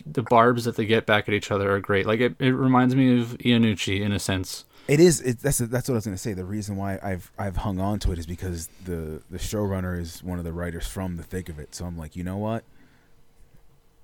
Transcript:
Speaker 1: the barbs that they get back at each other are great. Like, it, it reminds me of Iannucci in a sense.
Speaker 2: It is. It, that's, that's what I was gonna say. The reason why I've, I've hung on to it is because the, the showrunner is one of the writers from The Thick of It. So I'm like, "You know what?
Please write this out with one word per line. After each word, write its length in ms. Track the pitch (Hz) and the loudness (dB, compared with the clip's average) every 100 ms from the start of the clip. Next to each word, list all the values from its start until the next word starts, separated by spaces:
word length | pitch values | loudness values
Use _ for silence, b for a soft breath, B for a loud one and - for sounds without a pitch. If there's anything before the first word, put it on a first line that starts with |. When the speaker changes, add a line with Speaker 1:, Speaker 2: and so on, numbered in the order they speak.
| - | -8
Speaker 1:
the 160 | - | -6
barbs 420 | 110 117 120 120 117 | 4 6 6 4 0
that 100 | - | -2
they 100 | 107 | 2
get 200 | 113 - | 2 4
back 220 | 107 104 | 2 2
at 40 | |
each 160 | 101 - | -2 0
other 240 | 104 98 | 0 2
are 60 | 98 | 0
great. 260 | 98 101 98 | 2 0 2
Like, 140 | 113 | 2
it, 160 | 120 - | 0 2
it 120 | 131 | 2
reminds 420 | 131 131 127 127 131 | 4 4 6 6 6
me 240 | 131 123 | 6 4
of 160 | 117 120 | 2 -2
Iannucci 640 | 120 120 113 98 - 98 | 2 4 4 2 0 0
in 100 | 104 | 0
a 80 | 101 | -2
sense. 460 | - 101 92 - - b - | -2 -2 -4 -10 -16 b 0
Speaker 2:
It 120 | 147 | 6
is. 200 | 180 - | 6 6
It, 180 | 127 117 | 0 -2
that's, 180 | 139 - | -2 -2
that's 320 | 117 120 120 | -2 -2 -2
what 60 | 120 | -2
I 20 | |
was 80 | 104 | -2
gonna 100 | 95 | -6
say. 160 | 120 | -6
The 120 | 92 92 | -6 -6
reason 300 | 107 101 98 | -6 -6 -6
why 220 | 98 95 | -6 -6
I've, 300 | 101 90 - - | -6 -6 -8 -8
I've 180 | 98 90 | -6 -4
hung 220 | 107 92 | -4 -2
on 180 | 95 104 | -2 -2
to 100 | - | -2
it 80 | 85 | -4
is 80 | 80 | -6
because 400 | 87 95 85 80 - 90 | -8 -6 -8 -10 -14 -8
the, 380 | 85 78 78 - | -8 -8 -10 -12
the 80 | 90 | -10
showrunner 600 | - 104 101 95 92 87 | -4 -2 -2 -2 -4 -4
is 240 | 85 - | -6 -10
one 140 | 90 87 | -8 -6
of 80 | 85 | -6
the 80 | |
writers 320 | 85 87 85 - | -6 -6 -6 -6
from 320 | 101 95 87 | -6 -6 -8
The 60 | |
Thick 260 | 82 92 90 | -8 -10 -10
of 80 | 76 | -12
It. 160 | - | -14
So 120 | - 90 | -12 -10
I'm 120 | 85 | -10
like, 180 | 78 90 | -10 -8
"You 80 | |
know 140 | 90 98 | -6 -4
what? 260 | 107 113 - b b b b b - _ - - - _ _ _ | -4 -6 -8 b b b b b -20 _ -20 -20 -20 _ _ _